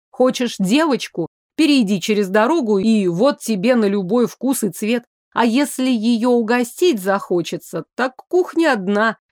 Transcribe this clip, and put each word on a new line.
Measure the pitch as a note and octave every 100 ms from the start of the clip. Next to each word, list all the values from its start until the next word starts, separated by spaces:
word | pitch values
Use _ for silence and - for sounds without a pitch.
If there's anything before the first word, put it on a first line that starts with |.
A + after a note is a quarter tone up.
| _
Хочешь | - B3+ - B3 -
девочку — | F#3 C4+ D#4+ F#3 - - E3 _ _ -
перейди | D#4 C#4+ G3 G3+
через | - G#3 G3
дорогу, | G#3 A3+ E4+ A#3 G3+
и | G#3+ A3 F#3
вот | E3+ C4+ C#4+
тебе | - G#3+ G#3+ B3
на | G#3
любой | G3+ F3+ A#3+ A#3
вкус | - B3 C4+
и | G3+
цвет. | - G#3+ A#3+ - _ _
А | - A#3+
если | A#3 C#4+ - C4
ее | A#3+ A3 A#3+ B3
угостить | A#3+ A3 B3 A#3+ - F4+ A#3
захочется, | F#3 G3 - F3+ E3 - - E3 - -
так | C4 - _
кухня | F4+ F4+ E4+ E4
одна – | B3 F#3 G3+ A3 - _